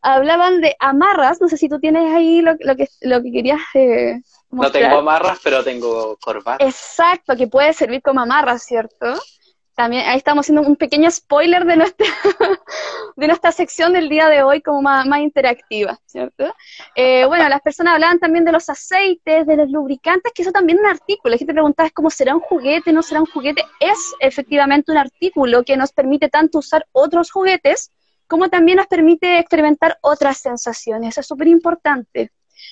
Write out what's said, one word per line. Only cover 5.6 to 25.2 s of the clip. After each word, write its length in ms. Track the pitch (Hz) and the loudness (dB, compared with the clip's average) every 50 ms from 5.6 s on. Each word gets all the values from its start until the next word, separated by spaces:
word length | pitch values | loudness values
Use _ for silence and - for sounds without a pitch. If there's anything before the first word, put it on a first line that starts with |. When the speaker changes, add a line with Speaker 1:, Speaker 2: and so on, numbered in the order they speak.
| 123 | -2
Speaker 2:
tengo 540 | 135 127 123 120 117 117 113 113 110 110 _ | -2 -6 -6 -6 -4 -4 -4 -4 -8 -10 _
corbata. 460 | - - 110 104 101 113 120 139 277 | -8 -8 -8 -8 -6 -8 -4 -2 -2
Speaker 1:
Exacto, 720 | 262 262 - - - - - 339 339 359 359 _ - 269 | -2 -2 -6 -16 -20 -4 0 0 0 0 -2 _ -6 -4
que 120 | 233 254 233 | -2 -2 0
puede 260 | 220 262 285 302 320 | 0 2 2 2 2
servir 280 | - 220 220 233 262 | 0 -2 -4 -4 -4
como 200 | _ - 269 262 | _ -2 -2 0
amarras, 420 | 247 233 254 294 294 254 240 240 - | -2 0 0 0 0 0 -2 -4 -6
¿cierto? 500 | - 247 233 220 220 _ _ - 233 254 349 554 _ _ _ _ _ _ _ _ _ _ - | -6 -4 -4 -4 -6 _ _ -6 -6 -6 -6 -10 _ _ _ _ _ _ _ _ _ _ -4
También 280 | 240 233 240 254 - - | -4 -2 -2 -4 -4 -2
ahí 100 | 247 262 | -2 -2
estamos 260 | - - 294 294 285 | 0 0 0 0 0
haciendo 240 | - 302 302 302 277 | 2 2 2 2 2
un 80 | 294 | 0
pequeño 340 | - 330 240 - 294 311 330 | 0 0 -4 0 2 2 2
spoiler 520 | 339 - _ _ - 285 311 339 349 359 359 | 0 -2 _ _ 0 2 2 2 2 2 2
de 140 | 339 339 320 | 2 2 2
nuestra, 300 | 320 370 370 _ 440 403 | 2 0 0 _ -4 -4
<laughs> 1080 | 311 - - 403 370 - 453 - 392 - _ - - - - - - - 440 415 - | -2 -2 -2 -2 0 0 0 0 0 -4 _ -16 -14 -12 -12 -12 -12 -12 -14 -16 -10
de 120 | - 269 302 | -4 0 0
nuestra 240 | 330 349 - 349 | 0 2 0 -2
sección 420 | 330 - 359 - - - 330 339 359 | 0 0 -4 -6 -4 -2 0 0 0
del 160 | 359 330 294 | 0 0 0
día 180 | 294 311 311 320 | 0 2 2 4
de 140 | 311 285 | 4 4
hoy, 180 | 277 269 285 311 | 4 2 2 0
como 200 | - - 294 285 | 0 -4 -4 -2
más, 240 | 277 277 277 269 262 | 0 0 0 0 0
más 140 | 269 285 294 | 0 -2 -2
interactiva, 800 | 294 302 294 294 262 254 240 240 _ _ 226 214 208 190 - - _ _ | -2 -2 -2 -2 0 0 -2 -4 _ _ -6 -6 -6 -6 -6 -12 _ _
¿cierto? 440 | _ - 262 254 _ _ 269 320 427 _ - - - - - - _ | _ -10 -10 -10 _ _ -8 -8 -8 _ -20 -20 -20 -20 -20 -14 _
Eh, 300 | - 254 254 254 254 254 | 0 2 2 4 4 4
bueno, 220 | 262 311 349 330 294 | 2 2 0 0 0
las 140 | 277 285 | -2 -2
personas 320 | _ 302 285 - 339 339 349 | _ -4 -6 -2 0 0 2
hablaban 240 | 311 320 330 349 349 | 2 2 2 2 2
también 260 | 349 330 320 339 339 | 0 0 0 2 2
de 80 | 330 | 2
los 160 | 330 330 339 - | 2 0 -2 -4
aceites, 760 | 285 - - - 381 370 392 392 359 339 _ 311 311 320 320 | -12 -12 -10 -4 -2 0 0 0 -2 -4 _ 0 0 0 2
de 100 | 285 311 | 2 2
los 140 | 294 302 277 | 0 0 0
lubricantes, 640 | 269 302 285 269 285 254 _ 320 339 359 - 466 466 | -2 -6 -4 -6 -8 -6 _ -2 -2 -2 -2 -6 -6
que 80 | - | -6
eso 100 | 349 359 | -6 -2
también 280 | 370 403 370 320 339 370 | 0 0 2 2 2 4
es 40 | 415 | 2
un 60 | 415 | 2
artículo. 420 | 370 302 _ - 403 403 _ 254 | 0 -2 _ -6 -6 -4 _ -2
La 60 | 233 240 | -2 -2
gente 160 | 294 277 311 | -2 -2 -2
preguntaba, 320 | 302 311 294 285 - 330 | 0 2 0 2 0 0
¿es 80 | 320 _ | -2 _
como 160 | - 302 320 | -2 -2 -2
será 240 | 302 - 269 247 277 | 0 0 -2 0 0
un 80 | 330 | -2
juguete, 500 | 330 - - 330 247 262 294 339 - - | -2 -2 -4 -2 0 0 -2 -2 0 0
no 120 | 320 311 330 | 0 0 0
será 160 | - 311 302 | -2 -2 -2
un 60 | 320 311 | -2 -2
juguete? 360 | - 302 247 277 - 330 - - _ _ | -4 -6 -6 -4 -4 -4 -6 -8 _ _
Es 180 | 285 339 415 - - - - - | -2 -2 -2 -2 -4 -12 -8 -2
efectivamente 720 | 285 269 269 - 269 _ 285 285 277 269 277 294 285 - | -2 -2 -2 -2 -10 _ 0 0 2 2 2 0 0 0
un 60 | 320 302 | 0 0
artículo 680 | 277 - _ _ | 0 -2 _ _